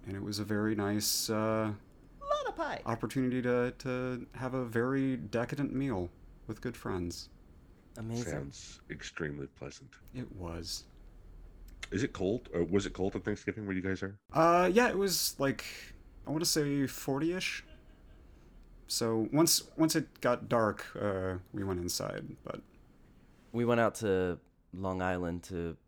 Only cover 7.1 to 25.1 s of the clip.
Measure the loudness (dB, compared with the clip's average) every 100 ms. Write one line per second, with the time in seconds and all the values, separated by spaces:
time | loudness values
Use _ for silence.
7.1 | -6 -12 -20 -20 -20 -20 -20 -18 -10 -6
8.1 | -4 -4 -4 -6 -12 -16 -18 -14 -12 -10
9.1 | -4 -4 -4 -10 -10 -14 -12 -20 -20 -14
10.1 | -10 -10 -8 -8 -8 -8 -10 -12 -20 -20
11.1 | -20 -20 -18 -18 -18 -18 -16 -6 -2 -2
12.1 | -2 -2 -2 -2 -2 2 2 0 -2 -2
13.1 | 0 -2 -2 -4 -6 -4 -2 -2 -2 -4
14.1 | -10 _ 4 6 6 6 6 4 2 0
15.1 | 0 0 0 0 0 -6 -12 -16 -18 -20
16.1 | -14 -4 0 2 2 2 2 0 -2 -2
17.1 | 0 0 0 -2 -6 -10 -20 -20 -20 -20
18.1 | -20 -20 -20 -20 -20 -20 -20 -4 0 2
19.1 | 2 4 6 6 6 0 2 4 4 -2
20.1 | 0 2 2 4 4 4 2 -8 -2 0
21.1 | 0 0 -2 -6 -6 -2 -2 -2 -2 -2
22.1 | -4 -8 -12 -10 -10 -12 -20 -20 -20 -20
23.1 | -20 -20 -20 -6 0 4 6 6 4 4
24.1 | 4 4 0 -8 _ _ -4 -2 0 0